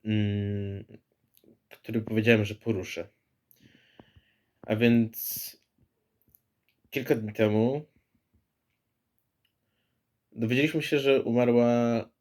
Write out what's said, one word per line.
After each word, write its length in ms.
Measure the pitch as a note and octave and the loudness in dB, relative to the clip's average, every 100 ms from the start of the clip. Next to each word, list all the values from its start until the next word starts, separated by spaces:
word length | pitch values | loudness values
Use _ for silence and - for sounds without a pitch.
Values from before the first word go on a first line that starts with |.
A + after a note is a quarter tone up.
mm, 800 | G#2+ G#2 G#2 G2+ G2+ G2+ G2 G2 G#2 A2 _ _ _ _ _ _ _ | 0 0 0 -2 -4 -6 -8 -10 -14 -20 _ _ _ _ _ _ _
który 320 | - - A2+ | -20 -8 -6
powiedziałem, 440 | G#2+ A2 A2 A2+ | -2 0 4 4
że 100 | G2+ | 2
poruszę. 540 | G#2 A#2 G2 F2 - E2+ _ _ _ _ _ _ _ _ _ - _ _ _ _ _ | -6 -6 -6 -6 -12 -12 _ _ _ _ _ _ _ _ _ -20 _ _ _ _ _
A 140 | - A2 | -6 0
więc 800 | A#2 A#2 A2 - - - - - _ _ _ _ _ _ _ _ _ _ _ _ _ | 4 4 2 -4 -10 -10 -12 -18 _ _ _ _ _ _ _ _ _ _ _ _ _
kilka 240 | C#3 B2 | -8 -2
dni 180 | A2+ A2 | -2 -2
temu 520 | G#2 G#2+ G#2+ A#2 C#3+ D#3 _ _ _ _ _ _ _ _ _ _ _ _ _ _ _ _ _ _ _ _ _ _ _ _ | 0 2 2 0 -2 -10 _ _ _ _ _ _ _ _ _ _ _ _ _ _ _ _ _ _ _ _ _ _ _ _
dowiedzieliśmy 500 | A2+ A2+ B2 D#3 D#3+ | -6 -2 0 0 -2
się, 160 | - D3 | -2 0
że 240 | C#3 C3+ | 4 2
umarła 880 | - A#2 A#2+ A#2+ A#2+ A#2+ A#2+ A#2 - _ | 2 2 4 4 4 2 2 0 -4 _